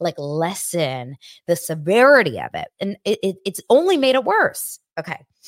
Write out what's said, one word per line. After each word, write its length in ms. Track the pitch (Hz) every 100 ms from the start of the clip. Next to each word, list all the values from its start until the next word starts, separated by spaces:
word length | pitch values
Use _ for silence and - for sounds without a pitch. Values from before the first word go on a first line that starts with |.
like, 160 | 170 151
lessen 1000 | 143 156 165 196 - 175 143 127 123 139 - - -
the 100 | 170
severity 840 | - 160 151 226 269 277 170 101
of 120 | 60
it. 160 | 80 78 -
And 200 | 196 - 202
it, 120 | 220
it, 140 | 196 185 196
it's 140 | - -
only 260 | 262 359 330
made 200 | 262 262
it 80 |
worse. 560 | 262 427 - - - - _ -
Okay. 260 | 160 - _ _